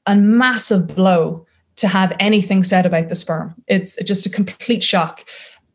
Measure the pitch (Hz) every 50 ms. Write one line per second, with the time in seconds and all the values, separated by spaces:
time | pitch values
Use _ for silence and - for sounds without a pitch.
0 | _ 202 202 208 202 208 226 240 247 254 247 220 - - 208 185 165 165 - 190
1 | 185 190 180 170 160 160 165 - - _ _ _ _ _ _ - - 185 180 190
2 | 190 175 - - 196 208 214 208 196 - 196 190 180 - 196 185 180 175 175 160
3 | 165 165 180 - - - 160 160 - 160 165 - - - 196 185 185 - - -
4 | 185 - 196 190 - 190 - 208 196 - - - - - 233 214 - - 214 180
5 | 160 160 - - - - - - - - - _ _ _